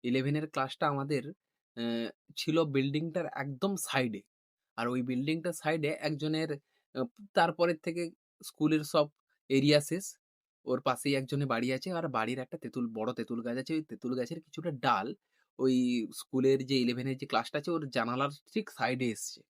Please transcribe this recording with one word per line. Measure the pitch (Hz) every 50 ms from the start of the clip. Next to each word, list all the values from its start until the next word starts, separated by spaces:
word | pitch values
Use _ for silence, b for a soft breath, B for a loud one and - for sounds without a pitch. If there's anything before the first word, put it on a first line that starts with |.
| - 123
ইলেভেন | 120 131 131 143 147
এর | 151 151 156
ক্লাসটা | - 143 135 135 - _ 175 147
আমাদের, | 143 139 135 143 151 131 123 147
আহ, | 190 _ _ _ _ _ _ _ _ - 117 117 117 117 117 104 - _ _ _ -
ছিল | - - - 156 160 165
বিল্ডিংটার | 151 135 135 135 139 143 151 160 165 151 180 165 -
একদম | - - 135 143 139 127 - 202 196
সাইডে। | 180 - - - 143 127 120 104 98 - _ _ _ _ _ _ _ _ _ _
আর | - 117 120
ওই | 127 127
বিল্ডিংটার | 120 127 131 123 139 147 160 165 160 175
সাইডে | 160 - - 151 160 165 151 147
একজনের, | 160 - - 151 151 139 151 156 156 156 160 160
আহ, | 147 143 _ _ _ _ _ _ _ 131 131 120 _ _ 208 -
তারপরের | _ 196 170 170 160 - 170 175 170 160
থেকে | - 180 165 175 170 165 - _ _ _ _ _ -
স্কুলের | - - _ 156 151 156 156 151
সব | - - 160 151 151 _ _ _ _ _ _ _ _
এরিয়া | 135 135 135 143 147 147
শেষ। | 147 - 165 180 196 - - _ _ _ _ _ _ _ _ _ _
ওর | - 127 127
পাশেই | - 135 127 120 - 147 139
একজনের | 135 131 127 143 143 143
বাড়ি | 135 123 113 120 127
আছে, | 131 131 - -
আর | 180 170 165 156
বাড়ির | 127 113 110 113 127 131
একটা | 127 _ - 160
তেঁতুল, | - 120 - 131 123 117
বড় | 110 110 110 117 127
তেঁতুল | - 117 - 120 117
গাছ | 113 120 120 127
আছে। | 131 - 156
ওই | 156
তেঁতুল | 151 _ 117 - - 120 127
গাছের | 127 120 - 165 165
কিছুটা | - _ - - 160 175
ডাল | 147 123 - 131 117 98 98 127 - _ _ _ _ _ _ _ _ -
ওই | 127 131 131 127 127 123 123 120 113 - -
স্কুলের | - - _ - 131 131 135 135 135 135
যে | 127 139
ইলেভেন | 131 123 120 120 123 127
এর | 135 131
যে | 131 139
ক্লাসটা | - - - - - - 151
আছে, | 147 175
ওর | 170 160 156 135
জানালার | 123 127 113 117 123 131 139 143 143 - _ _
ঠিক | - 220 214 -
সাইডে | - - 123 117 131 127 127 120
এসছে। | 107 - - - - - -